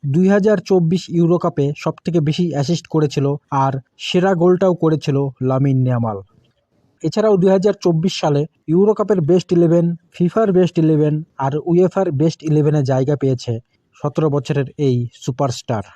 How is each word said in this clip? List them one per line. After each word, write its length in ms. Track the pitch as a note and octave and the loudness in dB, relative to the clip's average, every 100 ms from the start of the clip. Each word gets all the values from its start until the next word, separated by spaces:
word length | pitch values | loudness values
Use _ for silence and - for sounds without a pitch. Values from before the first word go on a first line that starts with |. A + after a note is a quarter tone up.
দুই 240 | C#3+ C#3+ F#3 | -2 0 2
হাজার 240 | G3+ G3 G3+ - | 2 2 0 0
চব্বিশ 340 | F#3+ E3 F3+ - E3 | 0 2 -2 -2 0
ইউরো 200 | E3 F3 | 2 0
কাপে 220 | E3+ D#3+ C#3+ D3 | -2 -2 -4 -4
সবথেকে 360 | - D#3 - E3+ D3+ | -6 -6 -4 -2 0
বেশি 180 | D#3 F3 | -2 -2
অ্যাসিস্ট 320 | C#3+ C3+ E3+ - | -2 -2 -4 -2
করেছিল 320 | D#3+ D3+ - C#3 C#3+ _ C#3 | -2 0 0 -2 -4 _ -2
আর 100 | C3+ C3+ - _ - | 0 -2 -10 _ -4
সেরা 240 | F3+ F#3 F#3 | 0 0 2
গোলটাও 320 | F3 F3+ F#3+ F3 | 2 4 2 2
করেছিল 340 | D#3+ D#3 - C#3 C#3 - B2+ | 0 0 0 -2 -2 -4 -2
লামিন 300 | C3 C#3 C3 B2+ | 0 2 2 0
ইয়ামাল। 300 | A#2+ A#2 G2 F#2+ _ _ _ _ _ _ _ | 0 -4 -6 -12 _ _ _ _ _ _ _
এছাড়াও 320 | D#3+ G#3+ G#3+ G3 | -6 0 2 2
দুই 100 | F#3+ F#3+ | 2 2
হাজার 200 | G3+ G3 | 2 0
চব্বিশ 300 | F3+ E3 F#3 - | 0 0 -2 -2
সালে 200 | D#3+ C#3+ D3+ _ - | -2 -2 -4 _ -2
ইউরো 220 | E3 G3+ G#3 | 0 2 0
কাপের 220 | G3+ G3+ D3 | 0 0 2
বেস্ট 200 | F3+ - F3 | 0 2 2
ইলেভেন, 280 | E3+ E3+ E3+ E3+ _ - | 4 2 0 -4 _ -2
ফিফার 320 | F3 A3 A3 F3+ | -2 0 2 2
বেস্ট 180 | F3 - | 2 2
ইলেভেন 300 | D#3+ D#3 D3+ D3+ D#3+ _ C3+ | 2 2 2 -2 -6 _ -4
আর 80 | D3 F3 | -4 0
উয়েফার 360 | E3+ F#3 G3 F#3 C#3 | 2 2 0 -2 0
বেস্ট 200 | D#3+ - D#3 | 0 -2 -2
ইলেভেনে 320 | D3+ D3+ D3+ C3 | 2 2 0 0
জায়গা 240 | C3 C3+ D3 | 0 0 0
পেয়েছে 320 | C3+ B2+ - A#2 _ _ _ _ | 0 -2 -4 -8 _ _ _ _
সতেরো 300 | D3 D3+ D#3 C#3+ | -6 -2 -2 -2
বছরের 320 | - C#3+ C3+ - C#3+ | -2 -4 -4 -2 0
এই 80 | B2 A#2+ _ | 0 -4 _
সুপারস্টার। 600 | - B2+ C#3 B2+ - A2+ - | -10 -4 -4 -4 -6 -6 -6